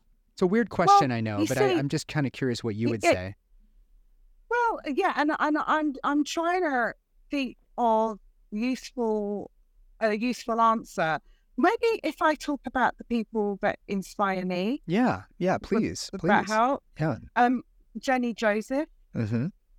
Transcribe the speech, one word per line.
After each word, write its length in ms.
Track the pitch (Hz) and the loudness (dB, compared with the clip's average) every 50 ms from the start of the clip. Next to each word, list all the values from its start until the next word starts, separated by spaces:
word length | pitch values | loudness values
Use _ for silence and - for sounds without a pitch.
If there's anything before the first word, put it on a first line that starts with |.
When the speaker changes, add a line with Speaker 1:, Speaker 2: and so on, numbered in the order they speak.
| _ _ _ _ _ _ _ | _ _ _ _ _ _ _
Speaker 1:
It's 80 | - | 0
a 60 | 190 180 | 0 2
weird 220 | 202 233 233 - | 2 2 0 0
question, 400 | - - 175 254 403 403 392 127 | 0 2 4 6 6 6 6 4
Speaker 2:
Well, 80 | 120 117 | 2 0
Speaker 1:
I 40 | |
know, 180 | 113 110 - - | -2 -2 -2 -2
Speaker 2:
you 60 | 320 - | 0 0
Speaker 1:
but 100 | 131 - | 2 2
I, 100 | 415 392 370 | 2 2 2
Speaker 2:
see, 60 | 320 | 2
Speaker 1:
I'm 100 | 143 143 | 0 0
just 180 | - 151 - - | -2 -4 -4 -4
kinda 220 | - 156 139 123 | -4 -2 -2 -2
curious 320 | - - 139 127 117 - - | -2 -2 -2 -2 -2 -2 -4
what 120 | 113 101 | -4 -2
you 120 | 104 113 - | -2 0 0
Speaker 2:
it, 40 | |
Speaker 1:
would 120 | 117 104 185 | 0 2 2
Speaker 2:
it, 60 | 349 294 | 2 2
Speaker 1:
say. 220 | 90 90 98 - - _ _ - - - _ _ - - _ - - _ _ _ _ - - _ _ _ - | 2 0 -6 -12 -14 _ _ -20 -20 -20 _ _ -20 -20 _ -20 -20 _ _ _ _ -20 -20 _ _ _ -4
Speaker 2:
well, 320 | 453 480 480 466 392 - - 302 | -2 0 0 0 0 -2 -4 -4
yeah, 260 | 262 285 392 339 226 | -2 0 0 0 0
and, 160 | 254 294 302 302 - | 0 0 0 0 0
and 180 | 262 302 302 302 | 0 0 0 0
I'm, 360 | - - 285 311 302 302 254 - - | 0 0 0 0 0 -2 -2 -4 -2
I'm 200 | 277 285 294 285 | 0 0 0 0
trying 380 | - - 339 330 339 359 370 359 | 0 -2 -2 -2 0 0 0 0
to 300 | 302 262 247 233 196 - - _ _ _ _ _ _ | 0 0 0 0 -2 -4 -8 _ _ _ _ _ _
think 260 | 285 285 269 220 - - _ _ _ - | -4 -4 -4 -4 -8 -12 _ _ _ -2
of 420 | 240 226 220 220 220 226 214 196 - - _ _ _ _ | 2 2 4 4 2 0 -2 -6 -14 -20 _ _ _ _
useful, 1000 | 208 208 233 254 262 - - - - 254 233 220 214 214 208 202 208 196 - - _ _ _ _ _ _ - - _ - | -6 -4 -2 -2 -4 -4 -8 -10 -6 -4 -2 -2 0 -2 -2 -4 -6 -6 -8 -10 _ _ _ _ _ _ -20 -20 _ -2
a 140 | 220 220 208 214 | 0 0 0 0
useful 420 | 226 247 226 - - - 226 233 | 0 -2 -2 -4 -4 -4 0 2
answer. 600 | 233 226 226 226 - - - 202 170 156 156 - - - - _ _ _ _ - | 4 4 4 2 -2 -6 -4 -2 -2 0 -2 -2 -6 -10 -20 _ _ _ _ 2
Maybe 420 | 277 359 466 453 480 453 453 - - | 2 4 4 4 2 0 0 0 -2
if 180 | 320 - - | -4 -2 0
I 120 | 339 311 302 | 0 0 0
talk 260 | - - - 294 - - | 0 -2 -6 -6 -6 -6
about 320 | 254 - 262 226 - - - | -6 -2 0 0 0 0 -4
the 60 | - | -6
people 540 | - 233 233 208 - - 220 208 202 202 190 | -4 -4 -4 -4 -4 -4 -2 -2 -2 -2 -2
that 160 | - 190 - - _ - | -2 -2 -2 -4 _ -6
inspire 560 | 202 196 185 - - - 208 196 190 180 180 | -6 -6 -6 -6 -4 -2 -2 -2 -2 -2 -2
me. 380 | 185 180 180 185 220 269 302 - - | -2 -2 -2 -2 -2 -4 -4 -4 -2
Speaker 1:
Yeah, 360 | 165 220 254 214 110 92 - - _ - | 0 2 2 2 0 -2 -6 -12 _ -4
yeah, 160 | 135 139 - | 0 0 0
Speaker 2:
Would, 80 | - - | 0 -2
Speaker 1:
please, 460 | - 190 226 185 92 87 - - - | 0 0 0 0 0 -2 -6 -8 -10
Speaker 2:
would 100 | - 190 | -8 -2
that 240 | - 175 202 170 185 | 0 2 4 4 2
Speaker 1:
please. 60 | 190 220 | 2 2
Speaker 2:
help? 300 | 220 233 247 285 - - _ _ - | 2 2 2 0 -2 -6 _ _ -4
Speaker 1:
Yeah. 180 | 151 160 117 113 - - - | -2 -2 -2 -4 -8 -4 2
Speaker 2:
Um, 260 | 233 247 240 262 226 - _ _ _ _ _ - 220 | 2 4 4 2 0 -4 _ _ _ _ _ -14 -6
Jenny 340 | - 277 262 254 247 240 208 | -2 -2 0 0 0 -2 -4
Joseph. 560 | - 226 214 202 220 208 - 262 277 320 - _ _ _ _ - | 0 0 2 2 0 -2 -2 -4 -4 -4 -4 _ _ _ _ -6
Speaker 1:
Mm-hmm. 320 | - 113 101 117 113 131 185 - _ _ _ _ | -4 -4 -2 -2 -2 -2 -4 -6 _ _ _ _